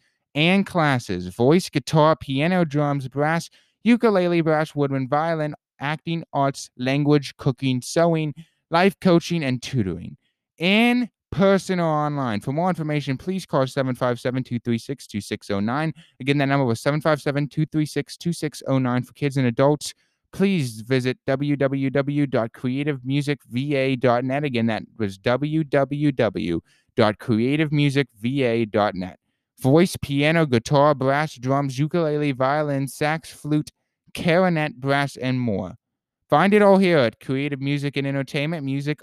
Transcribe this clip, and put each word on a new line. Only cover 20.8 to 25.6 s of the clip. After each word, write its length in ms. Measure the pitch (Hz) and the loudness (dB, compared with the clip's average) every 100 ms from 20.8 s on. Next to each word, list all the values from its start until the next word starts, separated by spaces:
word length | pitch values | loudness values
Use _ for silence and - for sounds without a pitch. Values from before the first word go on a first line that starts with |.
visit 360 | 113 131 127 127 - | -2 0 0 -4 -2
w 280 | 135 143 143 | -2 0 0
w 340 | 139 139 135 | 0 0 -2
w 360 | 135 139 147 143 | -2 0 0 0
dot 260 | 127 113 | 0 -2
creative 520 | - 127 131 147 135 | -4 -4 -2 -2 -4
music 340 | 127 139 139 147 - | -2 -2 -2 -4 -4
v 260 | 117 143 139 | -6 -2 0
a 180 | 135 | 0
dot 300 | 131 123 120 | 2 2 2
net. 180 | 131 135 | 0 -2
Again, 240 | 147 117 113 | -2 0 0
that 160 | 107 - - | -2 -6 -6
was 200 | 104 98 | -6 -4
w 440 | 120 123 151 156 | -2 0 0 -2